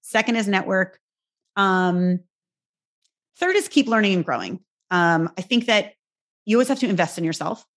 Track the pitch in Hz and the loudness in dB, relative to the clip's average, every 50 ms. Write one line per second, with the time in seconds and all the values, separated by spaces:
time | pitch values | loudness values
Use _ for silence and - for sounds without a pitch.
0 | _ - - 220 220 247 233 226 214 202 202 190 - - 190 190 185 185 - _ | _ -2 -2 -2 0 0 -2 -2 0 0 -2 -2 -2 0 0 0 0 -2 -6 _
1 | _ _ _ _ _ _ _ _ _ _ _ 202 196 190 185 185 185 180 175 180 | _ _ _ _ _ _ _ _ _ _ _ 0 0 2 2 2 2 2 2 2
2 | 180 180 180 180 180 _ _ _ _ _ _ _ _ _ _ _ _ _ _ _ | 2 0 0 -2 -4 _ _ _ _ _ _ _ _ _ _ _ _ _ _ _
3 | _ _ _ _ _ _ _ - 349 359 370 415 392 - - 302 269 240 226 220 | _ _ _ _ _ _ _ -4 -2 0 0 0 -2 2 2 2 2 4 2 2
4 | 208 202 190 180 160 - 131 113 90 90 185 180 _ _ _ _ _ _ 185 175 | 2 2 2 0 0 -2 -4 -4 -4 -8 -10 -12 _ _ _ _ _ _ 0 2
5 | 170 170 170 160 165 165 - - 185 - 247 240 240 233 220 208 196 - _ _ | 4 4 2 2 0 -4 -6 -12 -6 -2 -2 -2 0 2 0 0 0 -4 _ _
6 | _ _ _ _ _ _ _ _ _ 208 214 240 254 247 269 - 262 - 202 175 | _ _ _ _ _ _ _ _ _ 0 2 2 2 2 0 -2 0 -2 0 0
7 | 170 165 - - 170 160 156 - 151 165 226 - _ _ _ | 0 -2 -2 -6 -4 -4 -4 -4 -6 -8 -8 -8 _ _ _